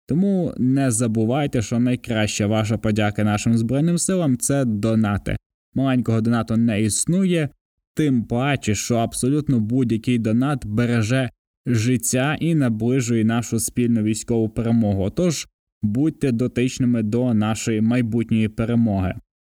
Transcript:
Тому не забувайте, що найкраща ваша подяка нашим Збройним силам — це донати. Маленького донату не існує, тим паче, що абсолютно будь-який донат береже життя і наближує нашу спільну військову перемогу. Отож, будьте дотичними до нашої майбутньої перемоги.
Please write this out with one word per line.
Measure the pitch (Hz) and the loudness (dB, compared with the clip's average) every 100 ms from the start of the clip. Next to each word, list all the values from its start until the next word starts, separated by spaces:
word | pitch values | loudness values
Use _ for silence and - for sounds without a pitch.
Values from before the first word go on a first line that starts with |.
| - | -4
Тому | 151 202 190 160 - | 0 2 0 -2 -2
не | 123 135 135 | 0 2 0
забувайте, | 110 123 110 110 135 143 131 | 0 0 0 0 0 -2 -2
що | 104 117 | -2 0
найкраща | 123 123 - 110 107 - 104 | 0 -2 -2 -2 -2 0 0
ваша | 110 107 107 | 0 0 -2
подяка | 113 107 104 104 | 0 0 0 0
нашим | 107 104 117 117 | 0 0 2 0
Збройним | 113 135 165 175 | 0 0 0 0
силам — | - 190 160 123 | 0 0 0 0
це | - 139 127 | 0 0 0
донати. | 107 113 113 107 101 - 107 _ _ _ | 0 0 2 0 0 -4 -6 _ _ _
Маленького | 131 135 127 117 113 | -4 0 0 0 0
донату | 113 117 113 113 | 0 0 0 0
не | 117 101 | 0 2
існує, | 110 - - 175 190 170 143 - _ _ _ - | 0 -2 0 0 0 0 -2 -8 _ _ _ -2
тим | 151 127 | 0 0
паче, | 104 120 139 135 - 101 | 0 -2 0 -2 -2 -2
що | - 117 | 0 0
абсолютно | 113 - 123 151 143 123 | -2 -2 0 0 0 0
будь-який | 107 127 123 113 113 123 | 0 0 0 0 0 0
донат | 113 113 131 139 104 | 2 0 0 -2 -4
береже | 107 120 117 104 131 123 - _ _ - | -2 0 0 0 0 -2 -8 _ _ -2
життя | 117 113 127 - 127 139 147 | 0 2 0 0 -2 0 -2
і | 156 165 | 0 2
наближує | 127 107 117 135 117 117 110 | 0 0 0 0 0 2 2
нашу | 117 110 113 | 0 -2 -4
спільну | - - 120 117 | -2 0 0 2
військову | 107 110 - 117 110 | 0 -2 -2 0 0
перемогу. | 117 113 117 104 98 | -2 0 2 2 0
Отож, | 95 - 175 143 - _ _ _ | -2 0 -2 -2 -8 _ _ _
будьте | 107 107 156 151 139 | -4 0 -2 0 -2
дотичними | 113 123 123 127 - 123 120 | 0 -2 0 -2 0 0 0
до | 107 117 127 | 0 0 0
нашої | 110 107 110 - 110 | 2 0 -2 -2 0
майбутньої | 110 123 117 117 113 113 110 | 2 2 0 -2 0 0 0
перемоги. | 110 113 117 113 98 95 98 - _ _ | -2 0 2 2 2 -2 -4 -12 _ _